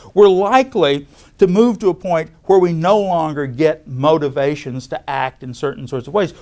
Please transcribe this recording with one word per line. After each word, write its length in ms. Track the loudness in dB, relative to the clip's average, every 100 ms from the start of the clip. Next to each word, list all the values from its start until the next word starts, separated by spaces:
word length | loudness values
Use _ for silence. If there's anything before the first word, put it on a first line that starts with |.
| -4
we're 140 | 4 6
likely 800 | 4 2 0 0 0 0 0 -6 -20 -10 0
to 80 | 2
move 320 | 4 2 2
to 100 | -2
a 40 |
point 360 | -2 -2 -4 -4 _
where 140 | 2 2
we 140 | 2
no 260 | 0 2 2
longer 480 | 0 -2 -2 -4 -6
get 400 | 0 0 0 -8
motivations 1040 | -2 0 2 0 -2 -2 -4 -8 -12 -10
to 220 | -12 -8
act 340 | -6 -6 -8
in 100 | -16
certain 320 | -8 -6 -6 -8
sorts 220 | -10 -4
of 60 |
ways. 200 | -4 -4 -6